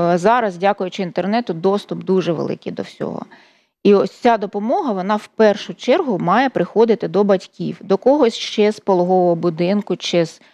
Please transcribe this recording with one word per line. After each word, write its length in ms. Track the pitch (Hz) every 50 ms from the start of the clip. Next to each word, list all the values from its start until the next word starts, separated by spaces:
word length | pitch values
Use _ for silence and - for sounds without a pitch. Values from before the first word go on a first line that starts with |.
| 170 170 175
е, 60 | 175
зараз, 380 | 170 214 233 254 226 202 175
дякуючи 460 | 170 185 196 208 - 196 180 - - 190
інтернету, 500 | 170 - - 175 196 214 233 240 - 175
доступ 520 | 165 170 190 196 208 - - 170 170 170
дуже 280 | 180 190 185 156 170 165
великий 400 | 143 143 - - - - - -
до 100 | - -
всього. 400 | - - - 82 80 - - - - - - _ _ _ _ _ _ _ _ -
І 100 | 196 208
ось 160 | 196 - 185
ця 260 | - - - 247 233 208
допомога, 540 | 208 196 - 208 208 226 311 392 359 262 202
вона 240 | 190 180 196 214
в 100 | 214 -
першу 480 | - _ - 220 208 202 208 - - -
чергу 440 | - - 240 262 359 339 262 202 165
має 300 | 160 170 185 233 277 262
приходити 600 | - 190 175 - - 202 233 226 214 - - 165
до 160 | 160 190 208
батьків, 520 | 196 196 185 - - _ - 170 156 165 -
до 160 | - - 190
когось 380 | 190 - 247 277 302 269 233 226
ще 380 | - - - - - 208 208 220
з 80 | -
пологового 540 | - - 190 180 175 180 185 185 180 175 170
будинку 640 | 165 170 175 160 156 175 180 202 208 202 - 185
чи 300 | - - - - 175 165
з, 140 | 165 - - _ _